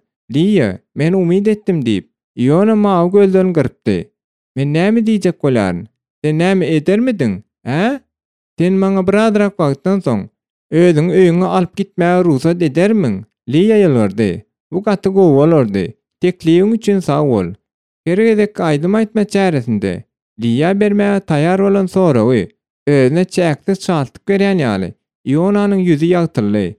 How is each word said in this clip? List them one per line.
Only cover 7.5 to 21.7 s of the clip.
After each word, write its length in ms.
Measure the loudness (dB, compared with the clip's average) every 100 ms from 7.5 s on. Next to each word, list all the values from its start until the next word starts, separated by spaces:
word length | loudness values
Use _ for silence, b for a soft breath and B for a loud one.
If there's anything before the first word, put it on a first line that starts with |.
| _ -6
hä? 340 | -4 -2 -4 _ _ _ _ _ -4
Sen 160 | 0
maňa 340 | 0 0 0 0
bir 60 |
azrak 400 | 0 2 0 -2 -2
wagtdan 420 | -2 -2 -2 -2
soň 200 | -2 -4 -6 _ _ _ -4
özüň 360 | 0 2 2 0 2
öýüňe 280 | 2 2 0 -2
alyp 180 | -2 -6
gitmäge 480 | -8 -2 0 2 2
ruhsat 360 | 0 0 -2
edermiň?" 600 | -2 0 0 0 -2 -4 -10 _ -4
Liýa 260 | 0 2 2
ýalvardy. 580 | 2 2 0 0 -2 -4 -10 _ _
"Bu 120 | -6
gaty 260 | -4 -2 -2
gowy 260 | 2 4 4
bolardy. 460 | 4 2 0 -2 -6 -10 _ _
Teklibiň 520 | -4 -2 0 2 2 0
üçin 240 | 0 -2
sag 260 | 0 -2 0
bol." 200 | 0 -2 -8 _ _ _ _ -4
Kergedek 480 | 0 2 0 -2 -2 -2
aýdym 260 | -2 0 -2
aýtma 240 | -2 -2 -2
çäresinde 720 | 0 0 -2 -2 -2 -4 -6 -12 _ _ -6
Liýa 380 | -2 0 0 0
bermäge 400 | 0 0 0 -2 -2
taýýar 300 | 0 0 0
bolan 200 | 0